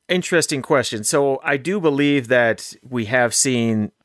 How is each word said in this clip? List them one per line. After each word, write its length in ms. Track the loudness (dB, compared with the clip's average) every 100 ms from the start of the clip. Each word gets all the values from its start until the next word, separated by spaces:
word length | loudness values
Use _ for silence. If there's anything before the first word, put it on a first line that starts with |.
| -4
interesting 540 | -4 0 0 0 -2
question. 400 | 0 0 0 -4
So 380 | -2 0 2 0
I 140 | -2 -4
do 240 | -2 0
believe 480 | 0 2 2 2 2
that 440 | 2 2 0 -6 -18 -8
we 180 | -6 -2
have 280 | 0 0
seen 560 | 0 0 0 0 0 -4 _